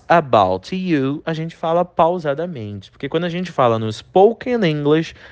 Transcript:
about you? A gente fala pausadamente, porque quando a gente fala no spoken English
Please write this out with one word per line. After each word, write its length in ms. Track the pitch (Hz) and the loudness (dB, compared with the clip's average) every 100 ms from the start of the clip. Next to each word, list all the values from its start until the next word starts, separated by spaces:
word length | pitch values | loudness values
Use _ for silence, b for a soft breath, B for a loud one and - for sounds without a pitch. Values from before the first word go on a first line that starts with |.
| - | 0
about 640 | 170 143 120 92 92 - 190 | 2 4 2 2 0 -4 -6
you? 480 | 185 151 135 147 - | -2 0 -2 -4 -6
A 80 | |
gente 220 | 160 165 - | -6 -8 -6
fala 280 | 160 165 | -2 0
pausadamente, 1080 | 180 - 165 180 151 143 175 147 107 101 - | 0 2 2 2 -4 -4 -6 -8 -10 -10 -14
porque 180 | - 143 | -12 -6
quando 140 | 160 | -4
a 60 | 175 | -4
gente 220 | 170 185 | -4 -6
fala 280 | - 123 113 | 0 2 2
no 120 | 110 | -2
spoken 720 | 107 - 180 202 226 262 240 | -6 -2 4 4 4 -4 0
English 520 | 175 151 143 156 160 - - | 0 0 2 2 0 -8 -20